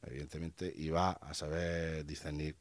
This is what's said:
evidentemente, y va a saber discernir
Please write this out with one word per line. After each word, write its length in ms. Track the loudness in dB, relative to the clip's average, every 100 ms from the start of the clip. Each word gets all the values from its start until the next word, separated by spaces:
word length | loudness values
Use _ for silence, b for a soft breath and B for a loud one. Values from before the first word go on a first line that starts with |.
evidentemente, 680 | -8 -6 -6 -4 -4 -2 -4
y 160 | -2 2
va 220 | 6 6
a 220 | 4 -6
saber 720 | -6 -2 0 2 2 2 0
discernir 520 | -4 -6 -4 -2 -2 -4